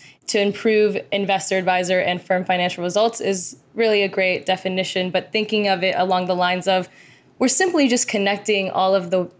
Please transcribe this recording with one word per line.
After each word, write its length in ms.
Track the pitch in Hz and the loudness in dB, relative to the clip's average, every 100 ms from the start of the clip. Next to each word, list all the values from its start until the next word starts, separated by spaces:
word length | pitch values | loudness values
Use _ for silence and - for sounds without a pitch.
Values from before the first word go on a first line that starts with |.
| - - - | -12 -16 -4
to 120 | 214 | 0
improve 600 | 202 202 226 214 214 190 - | 0 0 2 4 2 0 -4
investor, 460 | 202 196 190 - 190 | -4 -2 -2 -2 -2
advisor, 420 | 180 185 180 185 | 0 0 2 0
and 220 | 175 180 | 0 -2
firm 240 | - 185 180 | -2 -2 0
financial 380 | 180 180 180 | 0 0 -2
results 380 | 175 185 233 - | -2 2 0 0
is 360 | - 190 - - _ | -4 -4 -6 -14 _
really 300 | 214 226 208 | 0 2 2
a 40 | 196 | 2
great 380 | 196 185 180 - | 0 0 0 -2
definition, 640 | 185 190 185 185 190 180 | -2 -2 -2 -2 -2 -2
but 220 | 185 180 | -2 -2
thinking 360 | 220 214 214 202 | -4 -2 0 0
of 160 | 185 | 0
it 120 | 185 - | 0 0
along 300 | 185 185 180 | 2 0 0
the 80 | 180 | 0
lines 320 | 180 180 180 | 0 0 0
of 220 | 185 180 - - - _ - | 0 -2 -12 -20 -20 _ -2
we're 80 | 254 | 0
simply 400 | - 370 339 269 | 2 2 2 2
just 200 | 240 - | 2 0
connecting 600 | 208 196 202 202 202 190 | -2 0 -2 0 -2 0
all 240 | - 190 | 0 2
of 160 | 190 175 | 2 2
the 180 | 185 175 | -2 -2